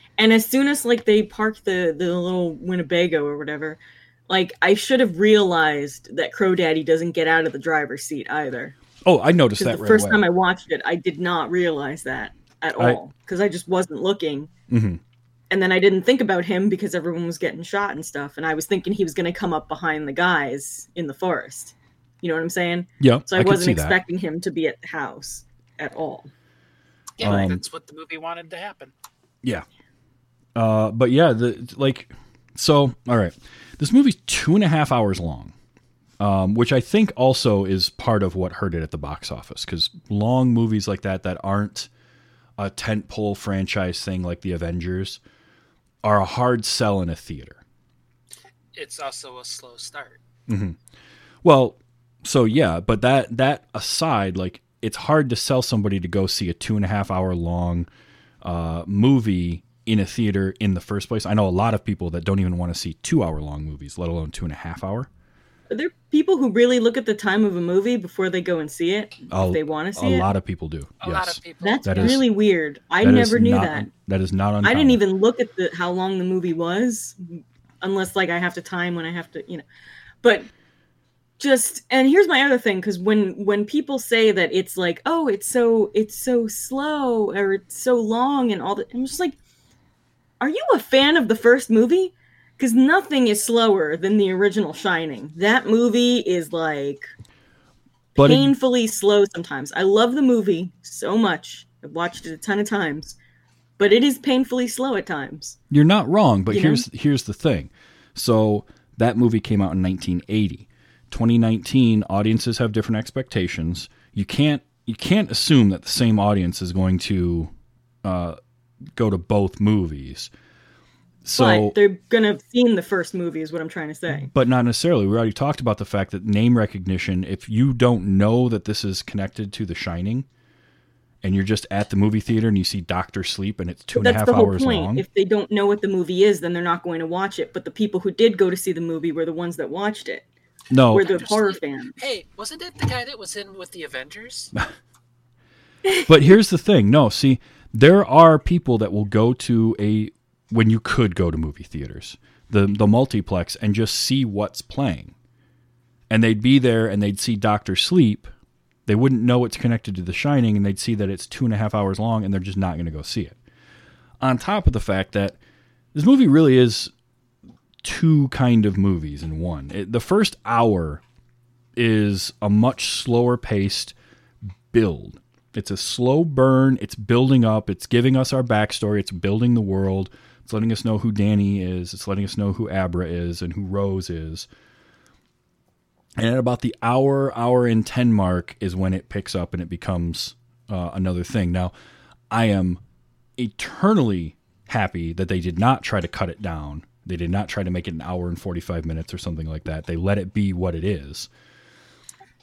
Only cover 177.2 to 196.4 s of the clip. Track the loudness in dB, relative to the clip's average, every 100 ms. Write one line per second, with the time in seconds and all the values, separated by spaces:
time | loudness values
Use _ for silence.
177.2 | 4 4 4 2 -2 -8 0 2 4 2
178.2 | 0 0 0 0 0 -2 -2 -2 -2 -4
179.2 | -2 0 2 2 2 0 0 -2 -4 -10
180.2 | _ _ -8 -4 -2 -2 -2 -2 -2 0
181.2 | 2 2 2 0 -2 -4 -8 -10 -6 -4
182.2 | -4 -4 -4 -2 -4 -2 -2 -2 -4 -4
183.2 | -6 -6 -8 -8 -6 -4 -2 -4 -6 -8
184.2 | -8 -12 -16 _ _ _ _ _ _ _
185.2 | _ _ _ _ _ _ _ _ _ -2
186.2 | 0 2 0 0 -4 -4 0 2 2 2
187.2 | 0 -2 2 4 4 2 0 0 2 2
188.2 | 2 0 -4 -6 -6 -2 -2 -2 -6 -10
189.2 | -6 -6 -6 -8 -8 -10 -6 -4 -4 -6
190.2 | -10 -14 _ _ -10 -8 -6 -4 -4 -4
191.2 | -4 -2 -2 -2 -4 -8 -20 _ _ _
192.2 | -6 0 2 2 0 -4 -10 _ _ _
193.2 | _ -8 -8 -8 -14 0 2 4 2 0
194.2 | -6 -12 _ _ -8 -4 -4 -4 -6 -4
195.2 | -4 -2 -4 0 2 0 -2 -4 -4 -6
196.2 | -8 -6